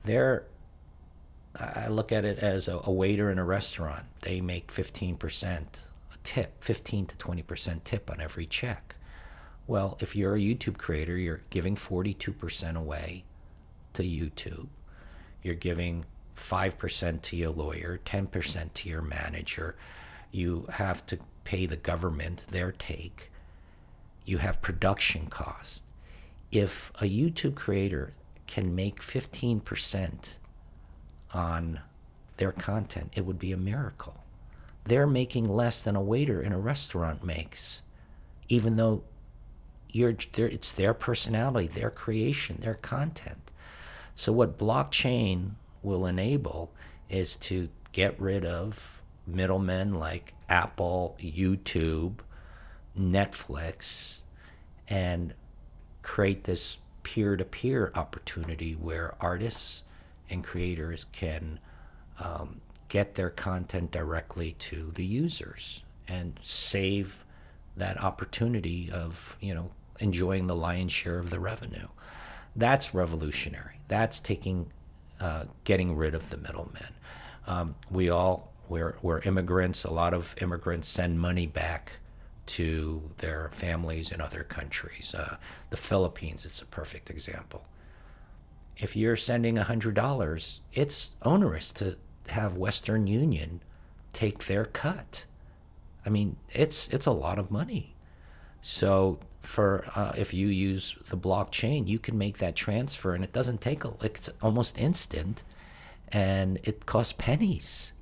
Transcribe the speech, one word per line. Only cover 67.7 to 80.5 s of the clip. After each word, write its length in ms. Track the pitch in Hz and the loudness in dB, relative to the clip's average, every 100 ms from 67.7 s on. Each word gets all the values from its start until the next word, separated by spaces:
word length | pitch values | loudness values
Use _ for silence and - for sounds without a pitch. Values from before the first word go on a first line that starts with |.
| - | -4
that 260 | 92 95 | -4 0
opportunity 880 | 98 - - - 117 117 85 87 85 | 0 0 -8 0 2 2 0 -2 -4
of, 460 | 87 85 85 - - | -4 -6 -8 -12 -8
you 140 | 98 | -4
know, 160 | 85 85 - - - | -4 -6 -10 -18 -2
enjoying 460 | 104 87 90 95 90 | 0 4 4 4 2
the 100 | 85 | 2
lion's 360 | 82 87 90 | 2 0 0
share 260 | - - 87 | 0 0 -2
of 120 | 87 | -2
the 80 | 87 | -2
revenue. 480 | 90 - - 85 92 - - - - - - 107 | -4 -6 -8 -8 -10 -14 -16 -14 -14 -14 -10 2
That's 380 | 117 139 - | 6 6 4
revolutionary. 840 | 92 87 82 78 - 85 73 - - - | 2 2 2 -2 -2 -4 -8 -12 -16 0
That's 320 | 107 110 - | 2 2 0
taking, 520 | - 101 95 92 85 - - - - - | -2 -2 0 -2 -2 -10 -20 -20 -20 -6
uh, 240 | 90 78 - - | -4 -2 -6 -8
getting 320 | - 95 90 76 | 4 4 6 2
rid 180 | 78 | 2
of 160 | 80 - | 0 -6
the 60 | 76 | -8
middlemen. 580 | 73 - - - - - - - - - - | -8 -8 -8 -10 -14 -14 -16 -16 -16 -14 -2
Um, 300 | 90 82 71 - | 0 0 -4 -2
we 200 | 92 90 | 4 6
all, 420 | 87 92 92 - - - | 6 6 2 -2 -18 -4
we're, 280 | 85 82 - | 0 0 0
we're 200 | 90 80 | 2 2
immigrants. 640 | - 92 87 90 92 90 | 4 2 4 4 4 2
A 60 | 85 | 0
lot 220 | 82 85 | 2 4
of 220 | 87 85 - | 2 -2 -2
immigrants 480 | 90 | -2